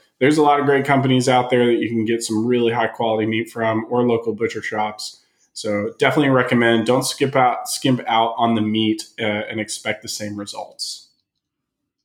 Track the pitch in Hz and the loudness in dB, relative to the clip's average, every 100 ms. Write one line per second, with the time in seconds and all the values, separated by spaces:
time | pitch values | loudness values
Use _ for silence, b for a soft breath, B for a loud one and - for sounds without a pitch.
0 | B B 131 156 147 143 135 139 135 139 | B B 2 4 4 4 4 2 2 2
1 | 131 127 123 127 123 123 120 117 113 117 | 4 2 4 2 4 2 4 2 0 -2
2 | 110 117 - 110 113 123 117 120 113 - | -2 -2 -2 -2 0 2 2 0 -2 -2
3 | 117 110 110 110 113 120 113 110 117 123 | -2 0 0 -2 -6 -4 -2 -2 -2 0
4 | 120 113 113 104 113 110 - 110 107 104 | 2 0 -2 -4 -4 -6 -8 -6 -6 -8
5 | - - b b b - 107 104 107 - | -14 -16 b b b -12 -4 -4 -4 0
6 | 139 135 139 127 123 120 117 113 113 127 | 0 2 2 2 2 2 4 4 2 0
7 | 135 - 131 135 123 117 - - 139 123 | 0 -2 -2 2 2 0 -6 -4 0 -2
8 | - 113 113 117 117 113 107 107 110 110 | 0 0 0 0 0 0 0 0 0 -2
9 | - - 110 104 110 113 104 - 110 107 | -6 -8 -4 -4 -6 -8 -8 -8 -8 -8
10 | - - 104 104 101 101 - - - - | -8 -10 -8 -10 -10 -12 -14 -12 -12 -12
11 | - _ _ _ _ _ _ _ _ _ | -18 _ _ _ _ _ _ _ _ _